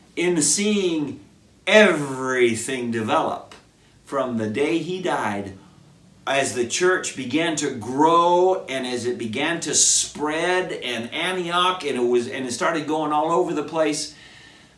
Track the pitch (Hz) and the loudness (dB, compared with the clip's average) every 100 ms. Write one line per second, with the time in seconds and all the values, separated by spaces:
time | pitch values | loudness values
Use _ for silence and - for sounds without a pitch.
0 | - - 175 175 143 196 208 208 185 165 | -12 -2 0 2 2 2 2 2 0 0
1 | 135 117 - - _ _ - 214 202 160 | -4 -8 -16 -20 _ _ 4 6 8 4
2 | 139 131 131 127 120 113 - 131 120 113 | -2 -4 -2 2 2 2 -4 -4 -2 -2
3 | 107 160 113 - - - - _ _ _ | 0 0 0 -4 -10 -20 -20 _ _ _
4 | - 139 123 117 107 107 151 165 156 185 | -6 -4 -2 -2 -2 0 0 0 -2 -4
5 | 175 139 110 101 98 - - - - - | -2 -2 -2 -4 -8 -14 -20 -20 -20 -20
6 | - - - 139 127 123 120 - 180 180 | -20 -12 -2 0 0 -2 -2 2 2 2
7 | - - 123 147 165 156 143 120 117 135 | -2 -8 -4 -2 0 -2 -4 -4 -4 2
8 | 160 170 175 180 185 185 - 131 127 120 | 4 6 6 4 4 2 -2 -6 -4 -4
9 | 117 113 120 117 156 170 156 123 - - | -4 -4 -4 -4 -2 -2 -2 2 2 2
10 | - - 147 156 175 185 170 - 123 117 | -2 -4 -4 -2 0 0 -2 -6 -6 -6
11 | 117 151 180 185 170 175 180 190 143 123 | -6 -6 -4 -4 -2 0 0 0 -4 0
12 | 120 123 120 135 127 - 160 165 147 156 | 2 2 0 -4 -6 -2 -2 -2 -2 -2
13 | 151 151 156 175 160 151 143 160 151 - | 0 0 2 2 2 -2 -2 0 0 0
14 | - - - - - - - | -6 -12 -20 -20 -20 -20 -20